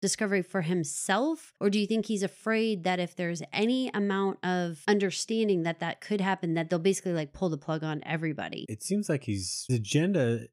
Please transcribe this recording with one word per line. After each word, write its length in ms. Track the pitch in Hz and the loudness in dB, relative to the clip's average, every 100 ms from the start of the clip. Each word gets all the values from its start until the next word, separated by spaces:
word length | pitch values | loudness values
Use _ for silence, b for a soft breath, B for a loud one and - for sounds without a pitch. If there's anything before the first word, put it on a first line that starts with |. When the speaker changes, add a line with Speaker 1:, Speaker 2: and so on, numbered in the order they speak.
Speaker 1:
discovery 400 | 196 - 214 196 | 0 0 0 0
for 200 | 180 196 | 0 -2
himself? 920 | 160 180 151 - - 196 277 320 - _ | 0 0 0 -4 0 2 2 -2 -8 _
Or 100 | 202 | 0
do 80 | 202 | 2
you 80 | 202 | 2
think 200 | 220 208 | 0 0
he's 180 | 214 | 0
afraid 580 | 196 - - 220 226 202 | -2 -4 -2 0 2 0
that 160 | 170 180 | 0 0
if 160 | 175 | -2
there's 260 | - 175 170 180 | -2 -4 -4 -6
any 360 | - 220 254 254 | -2 0 2 0
amount 500 | - 202 196 196 - | 0 0 2 0 0
of 380 | 185 180 175 160 - | -2 0 -2 -4 2
understanding 720 | 208 196 170 - 226 214 190 | 4 2 -2 -2 0 2 2
that 160 | 165 165 | 2 -2
that 220 | 170 - | -4 -6
could 200 | - 208 | -4 0
happen, 340 | 190 185 170 | 0 0 0
that 140 | 165 165 | 0 0
they'll 120 | 175 | 2
basically, 320 | 170 190 190 | 2 2 0
like, 200 | 170 151 | -2 -2
pull 160 | - 185 | -2 -2
the 80 | 156 | -2
plug 280 | - 160 | -2 -4
on 180 | 156 147 | -2 -4
everybody? 640 | - 156 160 151 85 - - | -4 -2 -2 -4 -6 -8 -10
Speaker 2:
It 140 | 110 | -10
seems 260 | - 202 202 | -2 -2 2
like 140 | 147 | 0
he's, 400 | - 101 92 - - | 0 -2 -2 -8 -2
his 100 | 127 | -2
agenda 680 | 101 143 170 190 123 117 - | 2 2 4 2 2 0 -4